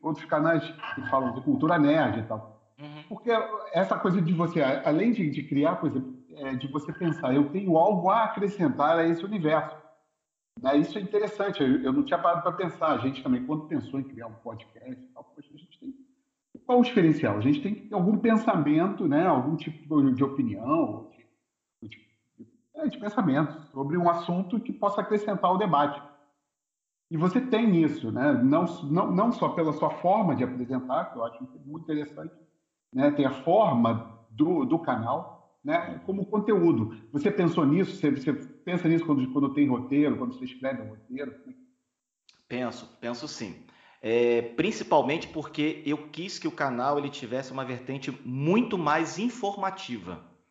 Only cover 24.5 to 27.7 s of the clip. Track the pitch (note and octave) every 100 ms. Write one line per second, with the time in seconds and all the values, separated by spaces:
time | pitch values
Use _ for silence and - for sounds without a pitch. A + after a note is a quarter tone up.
24.5 | A3+ - - G3+ G3 F#3+ G#3+ G#3 G3 F3+
25.5 | F#3 G#3 C#3+ D3 - - - _ _ _
26.5 | _ _ _ _ _ _ E3 F3 A#3+ B3+
27.5 | A3 A#3